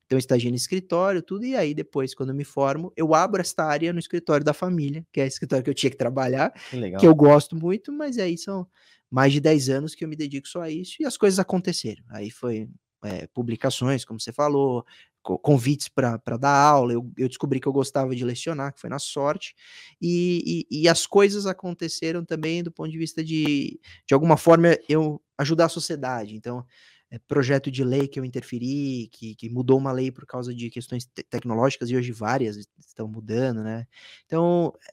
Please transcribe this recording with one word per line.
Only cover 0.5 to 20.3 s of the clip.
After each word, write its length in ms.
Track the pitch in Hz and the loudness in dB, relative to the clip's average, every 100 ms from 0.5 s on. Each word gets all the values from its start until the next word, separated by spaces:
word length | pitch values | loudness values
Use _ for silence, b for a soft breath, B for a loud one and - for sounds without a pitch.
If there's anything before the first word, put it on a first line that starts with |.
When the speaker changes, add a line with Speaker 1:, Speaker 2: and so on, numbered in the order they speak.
Speaker 1:
no 60 | 123 | -2
escritório, 640 | - 185 185 175 190 185 | -4 -6 -2 0 0 0
tudo, 240 | 170 196 247 | -4 -6 -4
e 100 | 262 | -2
aí 180 | 156 | -2
depois, 400 | 151 - 143 131 | -2 -6 -4 -4
quando 160 | - 131 | -4 -6
eu 60 | 135 | -6
me 80 | |
formo, 480 | 143 - 139 147 175 - | -6 0 0 0 -6 -2
eu 160 | 156 | 2
abro 260 | 160 190 196 | 4 4 0
esta 240 | 170 - | -4 -4
área 300 | 156 151 165 | -2 0 -2
no 60 | 170 | -4
escritório 440 | - 170 - 147 | -4 -6 2 2
da 100 | 147 | 2
família, 520 | 143 185 180 143 151 170 | 0 0 -2 -2 -6 -8
que 80 | - | -4
é 20 | |
o 40 | 135 | -4
escritório 360 | - - 139 | -4 -2 -2
que 60 | 131 | -2
eu 40 | |
tinha 180 | 135 135 | 0 0
que 60 | - | 0
trabalhar, 540 | 123 131 127 131 156 - B | -2 0 0 0 0 -4 B
Speaker 2:
Que 60 | 127 | -6
legal. 240 | 104 92 | -4 8
Speaker 1:
que 80 | 165 | 8
eu 80 | 156 | 10
gosto 400 | 147 147 - 165 | 10 8 6 -4
muito, 340 | 170 202 - | -2 -4 -6
mas 240 | 294 294 240 | -8 -6 -4
aí 200 | 185 170 | -4 -4
são 300 | - 196 180 b b b - | -6 -8 -8 b b b -4
mais 220 | 127 139 | 2 4
de 80 | 143 | 4
dez 300 | 147 156 131 | 4 4 2
anos 260 | 135 156 - | -2 -2 -8
que 80 | |
eu 60 | 160 | -10
me 60 | 151 | -8
dedico 320 | 147 139 - | -8 -8 -10
só 140 | 175 | -10
a 80 | 165 | -8
isso, 280 | 156 185 - | -8 -10 -6
e 60 | 302 | -6
as 100 | - | 2
coisas 240 | 202 190 | 2 2
aconteceram. 640 | 185 185 185 170 117 101 - | 0 0 -2 -4 -6 -10 -14
Aí 200 | 107 104 | -12 -12
foi, 380 | - 123 110 110 - _ _ 107 | -8 -6 -4 -6 -14 _ _ -10
é, 220 | 90 87 | -10 -10
publicações, 760 | - 120 117 135 - 127 135 | -8 -6 -2 -2 -2 -2 -2
como 160 | - 110 | -4 -12
você 120 | - | -10
falou, 520 | 113 147 143 139 123 - b b _ | -2 0 2 2 0 -6 b b _
co-, 180 | - 90 | -6 -2
convites 480 | - 139 120 143 - | 4 4 4 -2 -4
pra, 320 | - 123 117 | -2 -2 -2
pra 180 | - 117 | -6 -2
dar 160 | 139 | 2
aula, 400 | 139 147 147 123 | 6 6 6 4
eu, 160 | 120 120 - | 0 -4 -4
eu 100 | 131 | -4
descobri 320 | - 139 135 | -4 -2 -2
que 80 | 139 | 0
eu 60 | |
gostava 420 | 139 131 143 131 123 | -2 0 -2 -2 -2
de 100 | 123 | -4
lecionar, 480 | 120 - 156 139 | -6 -6 -6 -8
que 80 | - | -10
foi 80 | 120 | -10
na 100 | 135 | -10
sorte, 560 | - - 139 156 - - B B B B | -8 -4 -2 -2 -8 -18 B B B B
e, 640 | 175 175 180 | -2 0 0